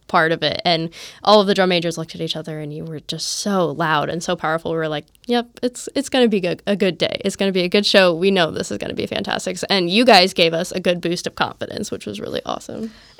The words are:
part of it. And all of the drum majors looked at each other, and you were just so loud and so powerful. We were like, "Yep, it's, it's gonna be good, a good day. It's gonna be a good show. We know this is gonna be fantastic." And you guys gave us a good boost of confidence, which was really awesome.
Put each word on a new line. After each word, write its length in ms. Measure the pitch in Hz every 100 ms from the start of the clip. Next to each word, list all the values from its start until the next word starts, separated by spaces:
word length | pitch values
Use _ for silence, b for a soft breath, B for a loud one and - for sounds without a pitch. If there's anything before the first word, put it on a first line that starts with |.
| -
part 240 | 180 160
of 120 | 165
it. 180 | 147 -
And 260 | 180 165 165 B B B
all 180 | 202 214
of 60 | 196
the 60 |
drum 160 | 190 185
majors 280 | 175 170 -
looked 160 | -
at 60 | 170
each 140 | 160
other, 240 | 160 160 156
and 120 | 147
you 120 | 156
were 140 | 165 156
just 260 | - 160 -
so 440 | - 208 190 160
loud 380 | 143 160 151 143
and 120 | 170
so 120 | 185
powerful. 360 | 175 156 165 -
We 60 | 165
were 100 | 156
like, 180 | 151 - _
"Yep, 220 | - 240 240 -
it's, 260 | 247 - -
it's 140 | 277 -
gonna 180 | 262 233
be 120 | 202
good, 220 | 175 160 -
a 80 |
good 220 | 196 190 -
day. 220 | - -
It's 100 | 196
gonna 160 | - 196
be 120 | 185
a 60 | 175
good 160 | 208
show. 280 | 202 202 180
We 160 | 165 196
know 200 | 190 165
this 200 | - 185
is 60 | 101
gonna 160 | -
be 140 | - -
fantastic." 500 | - - - 185 185 -
And 200 | 196 175
you 160 | 208
guys 280 | 247 196 185
gave 200 | 185 165
us 180 | 165 180
a 80 | 185
good 220 | 180 175
boost 240 | 170 175 -
of 80 |
confidence, 540 | - 143 - - - -
which 140 | -
was 140 | - 196
really 220 | - -
awesome. 460 | - - - - 220 B B